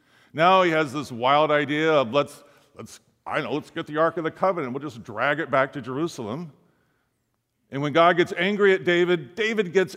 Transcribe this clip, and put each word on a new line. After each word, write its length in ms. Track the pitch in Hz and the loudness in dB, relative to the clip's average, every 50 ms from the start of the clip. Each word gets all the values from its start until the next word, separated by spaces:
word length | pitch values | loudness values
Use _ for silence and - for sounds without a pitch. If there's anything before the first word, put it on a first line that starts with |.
| _ _ _ _ _ _ - | _ _ _ _ _ _ 0
Now 300 | 147 165 180 190 190 185 | 2 4 6 6 6 4
he 80 | 175 | 4
has 200 | 160 156 160 135 | 2 2 0 0
this 200 | 113 151 131 104 | -4 -6 -8 -8
wild 400 | 127 113 120 131 143 147 156 156 | -6 -2 2 2 4 4 4 4
idea 400 | 151 147 147 131 147 151 160 160 | 2 2 0 0 -2 0 2 2
of, 200 | 156 143 131 110 | 2 2 2 2
"Let's, 320 | 117 143 143 143 - - - _ _ _ _ _ _ | 0 0 0 0 -6 -18 -20 _ _ _ _ _ _
let's, 240 | - 117 - - - _ _ _ _ _ | -20 -18 -18 -20 -20 _ _ _ _ _
I 100 | - 104 | -6 -4
don't 100 | 147 147 | -4 -4
know, 80 | 104 135 | -4 -6
let's 180 | 151 - - | -8 -8 -10
get 160 | - 170 160 | -12 -12 -12
the 100 | - 151 | -6 -2
Ark 200 | 151 160 165 160 | 0 0 0 0
of 60 | 175 156 | -4 -6
the 80 | 160 | -8
Covenant. 420 | 156 - 190 190 196 170 143 123 120 | -4 -2 -2 -2 -2 -2 -6 -8 -8
We'll 80 | 139 | -8
just 220 | 139 151 117 120 92 | -10 -12 -14 -14 -16
drag 360 | - 104 107 123 143 151 147 | -10 -4 -2 -2 0 0 -2
it 120 | 165 123 | -2 0
back 220 | 135 135 135 143 - | 0 0 0 0 -4
to 80 | 143 | -8
Jerusalem." 680 | 107 120 127 139 165 165 - - 117 101 117 160 180 151 - _ _ _ _ _ _ _ _ _ _ _ _ _ _ _ _ _ _ _ _ _ _ _ | -10 -8 -6 -6 -6 -6 -8 -10 -10 -8 -8 -10 -10 -14 -16 _ _ _ _ _ _ _ _ _ _ _ _ _ _ _ _ _ _ _ _ _ _ _
And 100 | - 135 | -8 -6
when 100 | 143 147 135 | -4 0 2
God 240 | 165 165 175 175 | 4 4 6 4
gets 160 | 165 175 - - | 4 0 0 -2
angry 360 | - 175 196 208 190 202 196 190 | -4 -2 -2 0 2 2 2 2
at 120 | 185 - | 2 2
David, 500 | 175 175 175 180 175 180 170 147 120 - | 0 2 2 2 2 0 -2 -4 -8 -6
David 380 | - 214 220 233 202 190 175 160 | -4 -4 -2 -2 -2 -4 0 0
gets 220 | 185 185 131 - | 0 0 0 -4